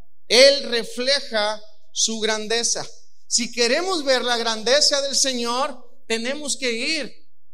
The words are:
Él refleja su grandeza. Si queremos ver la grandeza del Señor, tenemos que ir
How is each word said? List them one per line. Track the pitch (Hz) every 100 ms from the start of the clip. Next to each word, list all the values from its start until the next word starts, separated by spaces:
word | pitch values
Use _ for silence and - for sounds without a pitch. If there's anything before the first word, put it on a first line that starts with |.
| - - -
Él | 226 277 285
refleja | 247 240 214 - 247 277 269 220 208 214 - - -
su | - - 226
grandeza. | 214 220 214 226 226 170 135 - - - -
Si | - 233
queremos | 240 233 285 370 359
ver | 269 254
la | 240 240
grandeza | 233 220 214 285 302 285
del | 277 233
Señor, | 269 247 233 240 294 254 - - -
tenemos | 226 233 294 294 -
que | 254
ir | 226 277 311 233 - - - -